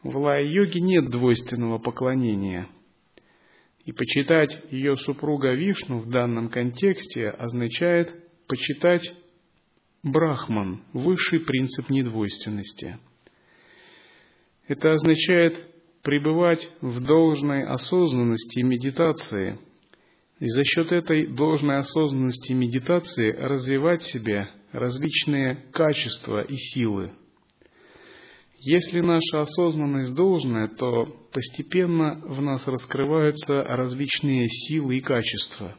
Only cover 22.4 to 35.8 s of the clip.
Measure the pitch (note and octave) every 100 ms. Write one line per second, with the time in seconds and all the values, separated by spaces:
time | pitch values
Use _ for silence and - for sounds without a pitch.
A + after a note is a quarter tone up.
22.4 | - B2+ B2 B2+ B2+ F3 F3 - A2 -
23.4 | C3 C#3 B2+ C3+ D#3 E3+ - B2 A2 G2+
24.4 | G2+ - _ B2 B2 B2+ D3+ - - C#3+
25.4 | C3 B2+ - - D#3 D3 A#2+ - A2+ G#2+
26.4 | - C3+ - C3 A#2 G2 F#2+ - _ _
27.4 | _ _ _ _ _ - - - - -
28.4 | _ _ C3+ E3+ E3+ F3 F3 E3 D#3+ D#3
29.4 | D3 - F3 D#3 C#3+ C#3 C3 C3 F#3+ F3
30.4 | C3+ A2+ A2 - B2 A#2 A#2 - _ C#3
31.4 | B2 - D3 F3+ F3 E3 D#3 D#3 - C#3
32.4 | C#3+ C3 C#3 B2+ - D3+ C#3 D#3+ D3+ D3+
33.4 | - C#3 - B2 B2+ B2+ C#3 - D3 C3
34.4 | A#2 A2+ - D#3 C#3 C3 C3 B2 A2 G2+
35.4 | - - F#2+ -